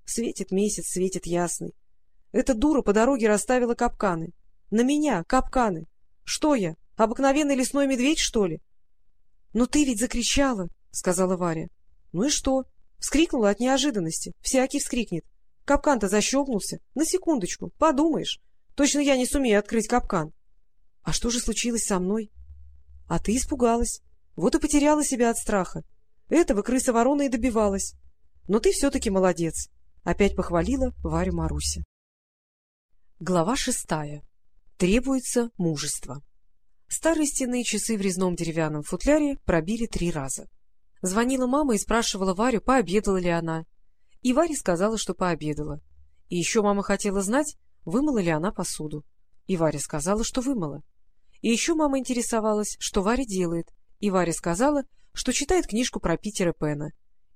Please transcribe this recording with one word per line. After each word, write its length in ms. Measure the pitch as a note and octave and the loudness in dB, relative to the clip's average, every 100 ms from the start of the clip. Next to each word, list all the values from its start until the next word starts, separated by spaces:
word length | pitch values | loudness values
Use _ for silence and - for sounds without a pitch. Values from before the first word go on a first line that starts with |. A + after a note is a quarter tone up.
| - | -8
Светит 440 | - A#3 - F#3+ | -4 -4 -6 -2
месяц, 380 | F#3+ G#3 F3+ - | 0 0 -2 -6
светит 380 | F3+ F#3 F3+ - | -2 -2 -4 -4
ясный. 480 | F3 F3 - E3+ - - - - - - | -2 -2 -4 -10 -14 -20 -20 -20 -20 -4
Эта 220 | - B3+ | 0 0
дура 260 | A3 D4+ C4+ | 2 4 2
по 140 | G#3+ | 4
дороге 340 | G3+ A#3+ C#4 G#3+ | 4 4 4 2
расставила 460 | G#3 - B3+ A#3 | 2 2 0 0
капканы. 580 | A#3+ - - G3+ E3 E3 - - - - | 0 -2 0 -2 -2 -6 -14 -20 -20 -2
На 120 | G#3+ | 2
меня 400 | B3 D4 D4+ F#3+ | 2 2 2 0
капканы. 600 | - G3 - C4 A3+ E3 E3 - - - | 0 0 2 0 0 -2 -10 -20 -20 -20
Что 300 | - - D#4 | -8 0 2
я, 220 | C4+ F3 - - - | 2 0 -4 -16 0
обыкновенный 580 | A3 A#3+ C4+ C#4 D4 | 0 2 2 4 2
лесной 320 | C4 B3+ C#4+ C#4 | 0 0 0 2
медведь, 320 | C4 C4 D#4+ | 2 2 2
что 280 | - A#3 F#3+ | 0 0 0
ли?» 160 | D#3 - - - - - - - - - | -2 -12 -20 -20 -20 -20 -20 -20 -20 -6
«Но 140 | G#3+ B3 | 0 2
ты 180 | D4+ | 2
ведь 160 | C4+ G#3 | 2 0
закричала», — 680 | B3 B3 A3+ - C#4 A3 F3 - - | -2 -2 0 2 2 0 -6 -10 -14
сказала 460 | - - F3+ F#3 F3+ | -4 -2 0 0 0
Варя. 320 | F3 D#3+ E3 - - - - | 0 -2 -6 -14 -20 -20 -8
«Ну 120 | E3 | -2
и 60 | C4+ | 0
что?» 340 | - C4+ C4 C4 - - - | 0 0 0 -2 -16 -20 -12
Вскрикнула 520 | - C#4 E4+ C#4 G3+ | -2 2 2 2 2
от 100 | G#3 | 2
неожиданности. 720 | B3 C4 C#4+ G#3+ D#3+ - - - | 2 2 2 0 -4 -6 -10 -8
Всякий 380 | - C4 C4 C#4+ | 0 0 2 -2
вскрикнет. 480 | - B3 G#3+ D#3+ - - - _ - | -4 -4 -4 -6 -10 -20 -20 _ 0
Капкан-то 420 | C#4+ D4+ B3+ G3+ | 2 4 2 2
защелкнулся. 680 | G#3 - C4+ C#4 G#3 - E3 - | 2 2 0 0 -4 -4 -10 -8
На 100 | - | -4
секундочку, 680 | D#4 F#4 - C#4+ F3 - F3 - | -2 0 0 0 -2 -8 -10 2
подумаешь. 640 | D#4+ C4+ D#4+ A#3 - - - - _ | 2 4 2 0 -4 -8 -14 -20 _
Точно 260 | - C#4+ C#4+ | 0 0 2
я 180 | C#4+ C4 | 2 2
не 80 | B3 | 2
сумею 320 | C#4+ B3+ G#3 | 0 2 2
открыть 300 | G#3 A3+ G#3+ | 2 -2 0
капкан. 440 | B3 - F3+ D#3 - - - - - - _ | -2 0 -4 -4 -12 -20 -20 -20 -20 -20 _
А 100 | - | -4
что 160 | - A#3+ | -2 0
же 100 | A#3+ | -2
случилось 460 | A3+ A3 A#3+ A#3 | -2 -2 -2 -2
со 140 | - F#3 | -2 -2
мной? 320 | F3+ A3 G#3+ - - - - - - - - | 0 -2 -6 -16 -20 -20 -20 -20 -20 -20 -4
А 120 | E3+ | -2
ты 180 | - B3 | 0 -2
испугалась. 640 | - C#4 A#3 A#3 A#3 - _ - - - | -2 0 2 2 -2 -6 _ -20 -18 -2
Вот 180 | F#3+ | 0
и 40 | D#4+ | 0
потеряла 440 | D4 D4 D4 D4+ | 2 4 4 4
себя 280 | C#4 B3 A#3 | 0 0 0
от 80 | A3+ | 0
страха. 440 | - G#3 F3 D#3+ - - _ - - | 0 -2 -2 -8 -14 -20 _ -20 0
Этого 340 | D#4 F4 G3+ | 2 2 0
крыса-ворона 600 | G3+ B3+ - A3+ B3 C#4+ | 0 0 2 4 4 2
и 60 | C#4 | 0
добивалась. 680 | A#3+ B3 A3 G#3 G3 - - - _ - - - | 0 0 2 0 0 -6 -12 -20 _ -20 -18 -2
Но 120 | G#3+ | 2
ты 100 | F#4+ | 2
все-таки 380 | G4 C#4 C4+ A3+ | 2 0 0 0
молодец. 640 | F#3+ F#3 E3 E3 - - - - - | 2 2 2 -4 -4 -10 -16 -20 -10
Опять 320 | - E3+ G3 - | -4 2 2 2
похвалила 560 | - E3+ F3 C4+ B3+ - | 0 0 0 0 -2 -4
Варю 320 | E3 E3 F#3 | -4 -2 -2
Маруся. 480 | E3+ D#3+ D3+ - D#3+ - _ _ _ _ _ _ _ _ _ _ - - - | -2 -2 -2 -4 -6 -10 _ _ _ _ _ _ _ _ _ _ -20 -20 -12
Глава 380 | E3+ F3+ E3+ C4+ | -2 0 2 0
шестая. 640 | - - - D#3+ D3 D3 - _ - - - - | -2 -4 -4 -6 -6 -12 -16 _ -20 -20 -20 -2
Требуется 760 | F3+ A3+ B3+ C4 - B3 A#3 - | 2 2 2 -2 0 -2 -2 -2
мужество. 640 | E3+ D3 C#3+ - - C#3+ - - - - _ - - | -2 -2 -6 -8 -10 -14 -16 -20 -20 -20 _ -20 -10
Старые 400 | - D#4+ D#4+ D4 | -2 0 2 0
стенные 380 | - B3+ B3 | -2 -2 -2
часы 320 | A#3 G#3+ - G#3+ | -2 -4 -2 -2
в 60 | |
резном 340 | G3 F3+ F#3 F3 | -2 0 -2 -2
деревянном 460 | E3 D#3+ D#3 D3+ | -2 -2 -2 -4
футляре 560 | - F3+ C4+ D4+ D4 C#4 - | -6 -2 4 4 2 -2 0
пробили 400 | E3+ D#3+ A3+ A3+ | 0 0 -4 -4
три 240 | - F3 | -2 -2
раза. 380 | D#3+ C3+ - - - - - - - | -2 -6 -8 -12 -20 -20 -20 -20 -8
Звонила 460 | F#3 G3 A#3+ C4+ B3+ | -2 0 0 0 2
мама 280 | C#4 D4 | 2 2
и 40 | G#3 | 0
спрашивала 560 | - A3 A3 G3 F#3+ | 2 0 0 -2 -2
Варю, 260 | F3+ A#3+ A3 | 2 0 0
пообедала 560 | - C4 E3 G3+ G#3 F#3+ | 2 2 4 0 2 0
ли 140 | F3 | 2
она. 340 | E3+ E3 D#3+ D#3+ - - _ - - | 0 -2 -6 -8 -20 -20 _ -20 -4
И 140 | B3 | 0
Варя 200 | B3+ E4+ | 2 2
сказала, 440 | C#4+ - E3+ G#3 A3 | 0 -2 0 0 0
что 160 | - | -4
пообедала. 680 | F3+ F3+ D#3+ D3+ D3+ D3+ C#3+ - - - - - | -2 -2 -2 -4 -4 -6 -10 -14 -20 -20 -20 -6
И 80 | F3 | -4
еще 260 | D#3+ A3+ | 0 2
мама 200 | G#3 G3+ | 2 0
хотела 400 | G3 G3 G#3 G3 | 0 -2 0 -2
знать, 340 | F#3+ C4 D4+ - _ - | 0 0 -2 -8 _ -16
вымыла 340 | - G#3 D4+ A#3+ | -4 0 2 2
ли 120 | E3+ | 2
она 220 | D#3 F3+ | 0 -2
посуду. 520 | - F3 - D3+ D3+ - _ - - - | -4 -8 -6 -8 -10 -14 _ -20 -18 -4
И 100 | F#3 | 0
Варя 220 | D#3+ D3 | 2 0
сказала, 460 | - D#3 D#3 G#3 | -6 -4 0 0
что 180 | A3+ - | 0 -2
вымыла. 400 | B3 B3 D#3 D#3 - _ - - - - | -2 -2 -4 -8 -16 _ -20 -20 -20 -4
И 80 | A3 | 0
еще 260 | A3+ - | 0 0
мама 240 | D#4+ D4 C4+ | 2 2 0
интересовалась, 760 | B3 B3 A#3 A3+ G#3+ G#3+ G#3 - | -2 -4 -2 0 0 0 -2 -6
что 240 | - G#3 | -2 0
Варя 220 | F#3+ B3+ | 2 0
делает. 480 | B3 F#3 E3+ E3+ - - - - | 0 -2 -2 -2 -6 -16 -20 -4
И 100 | G#3 | 0
Варя 220 | F#3 E3+ | 2 0
сказала, 520 | D#3+ F3 E3+ C4+ C#4+ B3+ - - | -2 -2 0 2 2 -4 -14 -14
что 200 | - - | -6 -4
читает 340 | A#3+ C#4+ F#4 - | -2 2 0 2
книжку 340 | G#3 B3 G#3 | -2 -2 -2
про 160 | - E3 | -2 -2
Питера 360 | G#3+ - F3 | -4 -2 -2
Пэна 380 | - D#3 D3 D#3 - - - - | 0 -4 -4 -8 -12 -20 -20 -20